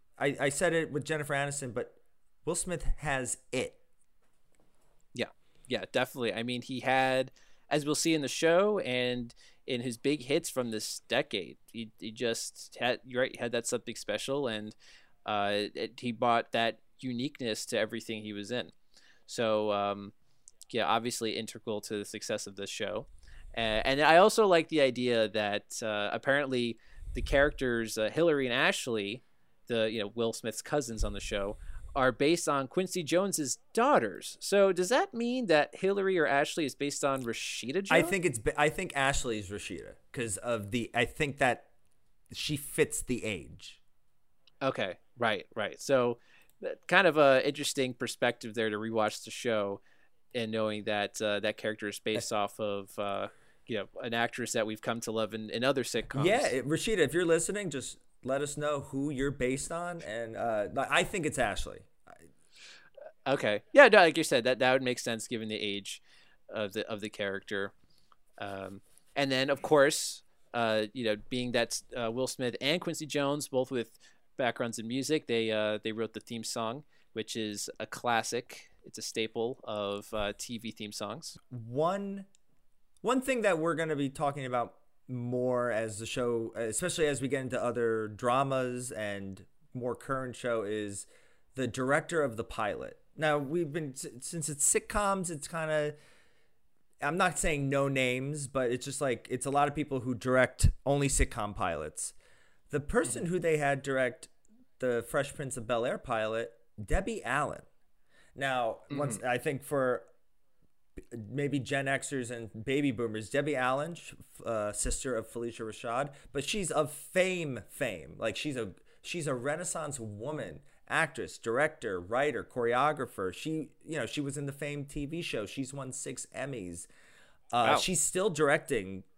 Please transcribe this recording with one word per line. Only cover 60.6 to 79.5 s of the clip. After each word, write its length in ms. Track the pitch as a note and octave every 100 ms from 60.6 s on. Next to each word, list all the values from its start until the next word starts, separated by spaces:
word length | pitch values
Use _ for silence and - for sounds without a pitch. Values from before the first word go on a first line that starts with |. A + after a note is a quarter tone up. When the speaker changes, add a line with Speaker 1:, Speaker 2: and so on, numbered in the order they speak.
| G2+ C3 A#2
Speaker 1:
I 140 | D3+
think 240 | F3+ G3+ D3+
it's 120 | -
Ashley. 420 | A2+ F#2 - - - _ - - E2 _ _ - - - - - - - -
Speaker 2:
Okay. 360 | C#3 A#2+ G#2 -
Yeah, 160 | C4+ C4+
no, 100 | G#3
like 180 | E3+ D3+
you 60 |
said, 220 | D#3 C#3
that, 160 | A#2 B2
that 120 | B2+
would 100 | C3+
make 180 | B2+ B2
sense 260 | - A2+ -
given 220 | A#2 A2
the 80 | G#2+
age 440 | G#2 G2+ G2+ - - - - - -
of 240 | G#2+ G#2
the, 160 | G#2+ -
of 120 | G#2
the 80 | G#2
character. 640 | - G2+ G2 - G2+ G2 - - - - - _ -
Um, 420 | G2+ G2 F#2+ G2 - - _ -
and 140 | C#3
then, 180 | C3 C3+
of 100 | C3+
course, 640 | - D3+ C#3 - - - - _ -
uh, 300 | A#2+ A2+ A2 G#2+
you 120 | B2+
know, 120 | A2+ G#2+ -
being 200 | B2+ B2
that, 320 | B2 A#2 - - B2
uh, 160 | A#2
Will 160 | A#2 B2+
Smith 260 | - B2 A#2
and 200 | C3+ F3
Quincy 260 | F3 D#3 D3+
Jones, 420 | C#3+ C#3 D3 C#3
both 240 | B2+ B2+
with 260 | C3 A2+ - - - _ -
backgrounds 420 | B2 - A#2+ A2+
in 80 | A2+
music, 400 | B2+ C3 D#3 -
they, 240 | A#2 A2
uh, 280 | G#2+ G#2+ G#2+
they 80 | A2+
wrote 240 | A2 A2
the 60 | A2
theme 240 | - A#2
song, 400 | G#2+ A#2+ A2+ C3 - _ _
which 220 | A2+ G#2+
is 340 | A#2 G#2+ G#2 - -
a 60 | A2
classic. 840 | - A#2+ A2+ A2+ A#2 - - - _
It's 140 | - -
a 40 |
staple 560 | - - A2 A#2+ A#2